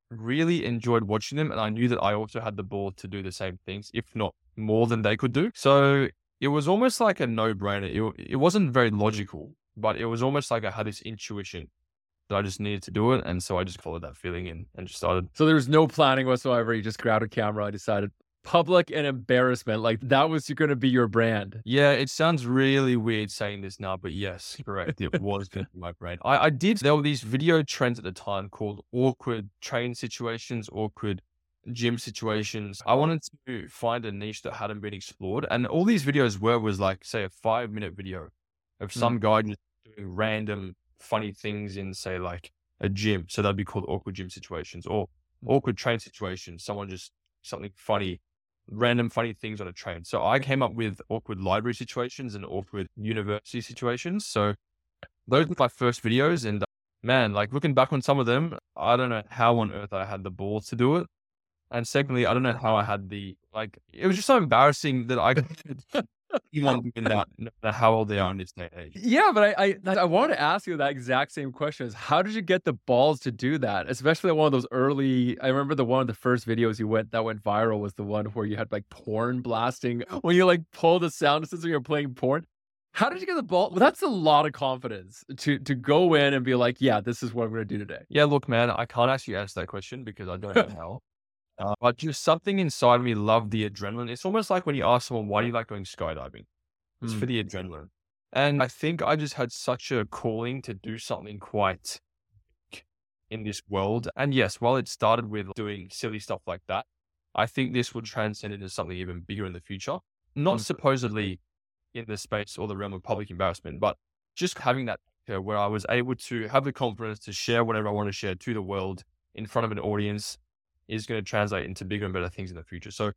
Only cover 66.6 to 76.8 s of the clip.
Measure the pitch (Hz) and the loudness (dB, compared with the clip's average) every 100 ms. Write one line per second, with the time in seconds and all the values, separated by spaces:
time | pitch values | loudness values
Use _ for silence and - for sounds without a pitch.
66.6 | 143 123 120 117 110 104 - - 113 - | 2 2 0 -2 0 2 0 -6 -14 -6
67.6 | 113 110 113 113 107 104 95 95 92 - | -4 4 6 6 4 2 0 -2 -8 -12
68.6 | 87 82 80 185 220 254 415 226 208 208 | -14 -14 -16 -6 2 6 6 8 6 6
69.6 | 196 196 185 196 180 175 294 - 147 185 | 0 0 0 2 4 4 4 2 2 0
70.6 | - 165 143 139 123 127 147 - 139 123 | -2 -2 -2 -2 0 0 0 -4 -8 -4
71.6 | 147 151 123 110 - 151 190 220 175 185 | -6 -6 -10 -8 2 2 2 -2 0 2
72.6 | 170 123 - 123 139 147 - 113 127 151 | 2 -2 2 6 6 4 -2 -4 -2 0
73.6 | 120 98 78 123 135 165 190 156 156 135 | -2 -2 -4 -2 0 2 2 4 4 2
74.6 | 120 127 135 139 135 127 123 117 135 135 | 0 0 0 2 2 2 0 0 0 0
75.6 | 139 151 120 127 127 107 127 123 110 113 | 0 0 2 2 0 -2 0 0 0 2
76.6 | 117 110 | 2 2